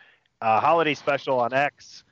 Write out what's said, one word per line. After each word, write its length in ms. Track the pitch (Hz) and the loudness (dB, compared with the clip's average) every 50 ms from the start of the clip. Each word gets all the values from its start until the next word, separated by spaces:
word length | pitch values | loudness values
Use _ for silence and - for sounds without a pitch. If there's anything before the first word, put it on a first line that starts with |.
| - _ _ _ _ _ _ - | -20 _ _ _ _ _ _ -6
Uh, 180 | 113 110 110 110 | -2 0 0 2
Holiday 360 | 123 147 165 170 160 156 143 | 2 2 2 2 2 0 -2
Special 440 | - - - 139 131 - 143 135 127 | -4 -2 -2 -2 -2 -2 -2 -2 0
on 140 | 120 117 127 | 0 0 0
X. 500 | 135 143 139 - _ - - - - - _ | 0 0 -2 -4 _ -20 -20 -20 -20 -20 _